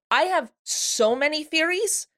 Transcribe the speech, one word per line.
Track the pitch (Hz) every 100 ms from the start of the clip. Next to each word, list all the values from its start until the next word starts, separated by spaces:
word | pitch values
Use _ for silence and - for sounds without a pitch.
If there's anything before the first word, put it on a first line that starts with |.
| -
I | 247
have | 359 349 240 _
so | - - - - 220
many | 254 285 302
theories | 302 320 330 359 415 - -